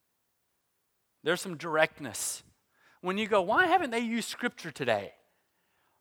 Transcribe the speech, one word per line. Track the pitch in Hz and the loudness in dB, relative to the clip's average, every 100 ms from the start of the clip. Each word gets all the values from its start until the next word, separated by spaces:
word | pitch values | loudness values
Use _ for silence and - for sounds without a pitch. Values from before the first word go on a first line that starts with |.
| _ _ _ _ _ _ _ _ _ _ _ _ | _ _ _ _ _ _ _ _ _ _ _ _
There's | 147 175 | -2 -2
some | 196 160 | -4 -8
directness. | 170 156 160 - 143 98 - - - _ _ _ _ _ | -2 2 2 0 -10 -6 -6 -6 -12 _ _ _ _ _
When | 180 196 | -4 -2
you | 220 | 2
go, | 208 | 2
"Why | 180 254 359 | 4 4 6
haven't | - 285 | 4 2
they | 233 | -2
used | 233 226 - | -2 -2 -4
Scripture | - 247 - 170 | -4 -6 -6 -10
today?" | - 123 107 98 - _ _ _ _ _ _ _ _ | -2 2 2 0 -12 _ _ _ _ _ _ _ _